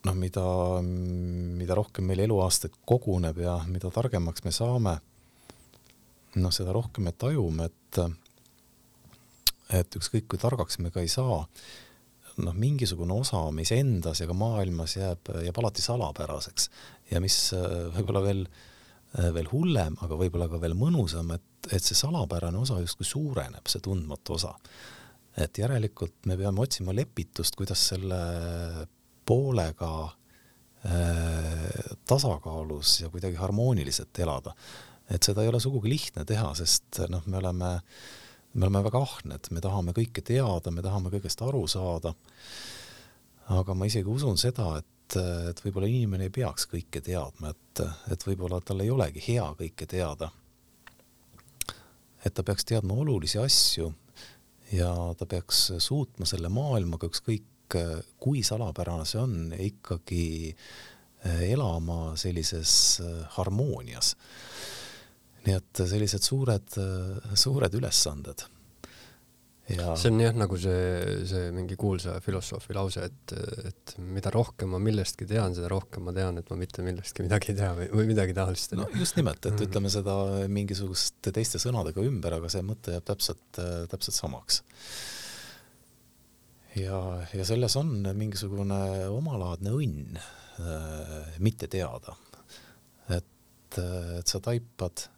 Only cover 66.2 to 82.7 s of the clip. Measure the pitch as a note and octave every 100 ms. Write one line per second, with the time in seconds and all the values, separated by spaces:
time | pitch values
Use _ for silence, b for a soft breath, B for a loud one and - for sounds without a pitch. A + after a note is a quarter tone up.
66.2 | - C3+ B2+ G#2 - - F#2+ F#2 F#2 G2
67.2 | G#2 G2+ C3 C3+ F2+ G#2 B2+ - D#2 C#2+
68.2 | C#2 - - - - - B B B B
69.2 | B _ _ _ - F2+ F2 E2 A#2+ A2+
70.2 | A2+ A2+ G2 F#2 F#2 F2+ F#2 F2+ F#2+ G2
71.2 | F#2 F#2 F2 F2 F2+ F#2 G#2 F#2 F2 E2
72.2 | - F#2+ - - - G2 F#2+ F#2 F2+ -
73.2 | - - - - F#2+ - - - F2+ F#2+
74.2 | G2 A2+ A#2 - F#2+ F#2 G#2+ G#2+ F#2 -
75.2 | G2 A2 F#2+ F2 F2 F#2+ - - F2+ F#2
76.2 | F#2 F2 - F2+ F2+ - F2+ F#2+ - -
77.2 | F#2 G#2 - G2 F#2+ F2 F2+ G#2+ A2 G#2+
78.2 | F#2 F#2 F#2+ F2+ - - G2+ G3 F3 -
79.2 | C3 - - G#2 G2+ G2+ G2 G#2 G2+ G2
80.2 | G2 G2 G2 G2+ G2+ G2 F#2+ F#2 - -
81.2 | G#2+ G2 A2+ F#2+ B2 A#2+ F2+ F2+ A#2 A#2
82.2 | E2+ E2 E2+ G2 F#2+